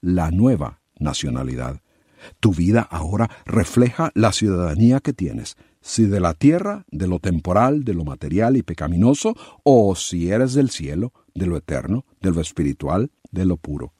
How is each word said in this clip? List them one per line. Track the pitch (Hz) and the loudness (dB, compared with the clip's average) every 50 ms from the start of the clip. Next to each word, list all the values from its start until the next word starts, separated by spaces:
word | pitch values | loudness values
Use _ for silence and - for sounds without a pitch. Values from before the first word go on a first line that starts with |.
la | - 87 90 90 82 80 | 0 0 0 0 0 0
nueva | 85 92 110 127 131 90 71 60 - _ _ _ _ _ | 0 2 2 2 2 0 -2 -8 -10 _ _ _ _ _
nacionalidad. | 71 73 69 - - 71 62 62 65 64 64 62 62 62 67 - _ _ _ _ _ _ _ _ - - - _ | -6 -4 -4 -4 -6 -6 -6 -6 -6 -6 -8 -8 -8 -8 -10 -12 _ _ _ _ _ _ _ _ -20 -20 -16 _
Tu | - 110 95 | 0 0 2
vida | 76 85 92 104 117 113 | 2 2 2 4 2 0
ahora | - - 80 78 80 98 104 113 110 - - - | 0 -8 -8 -6 -4 -2 -2 -2 -2 -4 -12 -10
refleja | - - - 87 - - - 123 120 117 - 165 156 - | -2 0 0 0 2 2 2 2 2 2 -2 -6 -4 0
la | 104 110 110 98 | 2 2 2 2
ciudadanía | - 113 104 95 87 87 82 76 85 110 117 127 135 | 0 0 0 0 0 0 -2 0 4 4 4 4 4
que | - - 143 | 0 -4 -6
tienes, | - 95 76 - 113 113 - - _ _ _ _ _ | -4 -4 -6 -6 -8 -10 -12 -16 _ _ _ _ _
si | _ - - - 113 | _ -10 0 2 2
de | 104 98 101 | 2 2 2
la | 90 85 82 | 0 0 -2
tierra, | - - 139 160 175 190 202 202 208 190 _ | 4 4 4 4 4 0 -4 -8 -10 -12 _
de | - - 98 | -8 -6 -4
lo | 92 90 82 | -2 -2 -2
temporal, | - 101 87 82 78 92 90 98 117 131 143 151 139 | -2 -2 -2 -2 -2 2 2 4 4 4 2 0 -2
de | 120 101 | -2 -4
lo | 85 80 | -4 -4
material | 73 67 62 - 78 82 95 110 120 135 135 | -6 -8 -8 -8 -4 0 0 2 2 2 0
y | 101 | 0
pecaminoso, | - 80 - 78 76 87 85 98 120 143 147 - 220 233 - - - - _ _ | -2 -6 -6 -4 -2 2 4 4 4 4 2 0 -4 -4 -4 -10 -20 -20 _ _
o | 147 135 123 110 98 92 | 6 6 6 6 4 0
si | 87 - - - 87 85 87 | -2 -4 -6 -4 -4 -2 -2
eres | 98 113 127 131 123 | 0 0 0 0 2
del | 143 139 127 | 2 0 0
cielo, | - - 82 67 73 82 104 123 _ _ _ _ _ | 0 -6 -8 -6 -4 -4 -6 -6 _ _ _ _ _
de | - 95 | -6 -4
lo | 90 87 | -4 -4
eterno, | 80 - - 76 65 62 71 98 127 - _ _ _ | -4 -6 -6 -6 -6 -4 -4 -4 -4 -4 _ _ _
de | - 95 85 | -2 -2 0
lo | 82 82 | 0 -2
espiritual, | - - - 82 71 69 - - 69 76 95 113 143 _ _ _ - | -4 -4 -2 -2 -2 -2 -4 -4 -2 -2 0 -2 -2 _ _ _ -12
de | - 92 92 | -6 -2 0
lo | 92 87 | 0 0
puro. | 80 _ - 73 71 62 64 _ _ | -2 _ -10 -10 -10 -10 -12 _ _